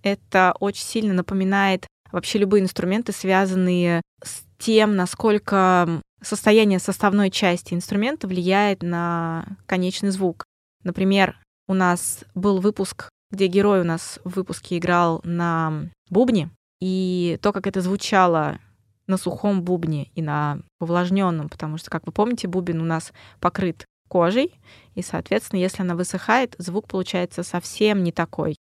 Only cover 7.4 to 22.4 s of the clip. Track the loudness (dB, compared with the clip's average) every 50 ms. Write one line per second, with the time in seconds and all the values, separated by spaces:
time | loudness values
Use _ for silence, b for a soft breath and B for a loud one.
7.4 | 0 2 0 0 -4 -6 -6 -6 -4 -2 -2 -2 0 -2 -4 -4 -6 -4 -4 -2
8.4 | 0 2 2 4 2 2 0 -2 -4 -4 -2 -2 -2 -2 -2 -2 -2 -4 -4 -6
9.4 | -8 -10 -14 -16 _ -4 -2 -2 0 -2 -2 -2 -4 -2 -2 0 -2 -2 -2 -4
10.4 | -14 _ _ _ _ _ _ _ _ -8 -4 0 2 2 4 4 2 2 0 _
11.4 | _ _ _ _ _ -2 0 2 2 2 2 0 -4 -8 -8 -10 -14 _ _ -2
12.4 | 0 2 2 2 2 0 0 0 -6 -6 -6 -14 -18 -18 _ _ _ _ -2 -2
13.4 | 0 2 4 4 4 4 4 4 2 0 -2 -4 -6 -12 -16 -12 -12 -8 -6 -6
14.4 | -6 -6 -8 -12 -6 -6 -4 -2 0 2 2 4 4 2 0 -2 -4 -4 -2 -2
15.4 | 0 0 0 0 0 -2 -2 -4 -6 -10 -12 _ _ _ 2 4 4 4 4 2
16.4 | 0 -2 -10 _ _ _ _ _ -4 -2 -2 0 0 0 0 0 0 -2 -2 0
17.4 | 0 0 0 0 -4 -2 -2 -2 -2 -2 -2 -2 -2 2 4 4 4 6 4 2
18.4 | 0 -2 -4 -8 _ _ _ _ _ _ _ _ _ -2 -2 -2 -2 -6 -6 -2
19.4 | 0 0 0 0 0 0 -2 0 0 -2 -2 -4 -6 -8 _ -8 -4 -4 -2 -2
20.4 | -2 -2 -4 -6 -10 _ _ _ -4 0 0 0 2 2 0 2 2 0 -2 -2
21.4 | -6 -8 -10 -10 -8 -8 -8 -10 -8 -8 -8 -8 -8 -6 0 0 0 0 0 -4